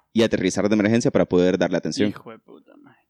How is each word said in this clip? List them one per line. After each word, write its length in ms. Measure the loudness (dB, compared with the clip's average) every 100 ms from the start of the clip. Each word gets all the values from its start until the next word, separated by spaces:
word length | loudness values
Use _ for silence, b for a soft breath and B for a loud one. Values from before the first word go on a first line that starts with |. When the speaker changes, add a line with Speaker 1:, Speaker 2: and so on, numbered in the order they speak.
| _
Speaker 1:
y 100 | 0
aterrizar 460 | 0 0 -2 0 0
de 60 |
emergencia 360 | 2 2 2 2
para 140 | 0 2
poder 320 | 2 2 2
darle 200 | 0 -2
atención. 300 | -4 -4 -4
Speaker 2:
Hijo 200 | -6 -16
de 80 | -20
puta, 380 | _ -20 _ -20
maje. 240 | -20 _ _